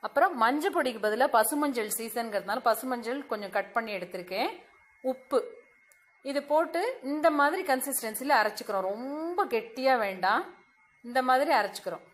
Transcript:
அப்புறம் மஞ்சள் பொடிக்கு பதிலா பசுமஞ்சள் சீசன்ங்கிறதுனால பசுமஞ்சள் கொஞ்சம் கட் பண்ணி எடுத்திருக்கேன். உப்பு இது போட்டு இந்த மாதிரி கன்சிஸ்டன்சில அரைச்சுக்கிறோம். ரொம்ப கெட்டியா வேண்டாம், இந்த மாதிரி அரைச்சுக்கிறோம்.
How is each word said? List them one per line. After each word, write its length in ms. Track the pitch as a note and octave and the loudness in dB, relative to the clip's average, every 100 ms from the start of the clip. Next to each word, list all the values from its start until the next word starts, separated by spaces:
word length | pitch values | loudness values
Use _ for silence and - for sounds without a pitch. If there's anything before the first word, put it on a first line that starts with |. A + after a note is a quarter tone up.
| A3 | 0
அப்புறம் 260 | - F#4+ C#4+ | 2 4 4
மஞ்சள் 320 | A3+ C#4+ F4+ F4 | 2 4 0 0
பொடிக்கு 240 | B3+ A3 | 0 0
பதிலா 220 | G#3+ G#3+ G#3+ | 0 2 4
பசுமஞ்சள் 560 | A3+ A3 D4 D4 B3 G#3 G#3 | 4 4 2 0 0 -2 -4
சீசன்ங்கிறதுனால 640 | A3+ A#3+ A3+ G#3 F3+ A3+ B3 | -4 -6 -4 -4 -2 0 2
பசுமஞ்சள் 500 | A3 B3+ A#3+ A3+ C4+ C#4 | 2 0 -4 -4 -6 -4
கொஞ்சம் 200 | A3 G3+ G3+ | -6 -2 -4
கட் 120 | G3 | -2
பண்ணி 180 | A#3 A3+ G3+ | -4 -2 -6
எடுத்திருக்கேன். 540 | F3 F3+ F3 F#3+ D4+ F#4 - _ _ _ | -6 -10 -8 -4 -4 -6 -18 _ _ _
உப்பு 360 | C4 B3+ - C4+ - - _ _ _ _ _ _ C4+ | -6 -6 -2 -2 -2 -14 _ _ _ _ _ _ -4
இது 100 | C#4+ C#4+ | -4 0
போட்டு 320 | D4+ E4 E4 G#4+ C5 B3+ | 0 2 0 -2 -4 -6
இந்த 160 | D4 D#4+ D4 | 2 2 4
மாதிரி 220 | C#4+ F#4 F#4 | 2 2 0
கன்சிஸ்டன்சில 680 | C4 C4 C4 A3+ G#3+ C4+ B3+ | 0 0 -4 -6 -6 2 4
அரைச்சுக்கிறோம். 480 | G#3+ G#3 A#3 G3+ F#3+ | 2 -2 -4 -2 -2
ரொம்ப 520 | G#3 B3+ D4 E4 F4+ G4 | -4 -6 -6 -6 -2 0
கெட்டியா 440 | A3+ A3 - C4 B3+ | -2 -4 -2 2 2
வேண்டாம், 400 | G3+ F#3+ F#3 A3+ F4+ - _ _ _ _ A#3 | 2 0 0 0 -2 -14 _ _ _ _ -4
இந்த 140 | B3 B3+ | -2 4
மாதிரி 240 | B3+ D4+ C4+ | 4 4 4
அரைச்சுக்கிறோம். 480 | G3+ - F#3+ E3 - | 2 -4 -8 -10 -12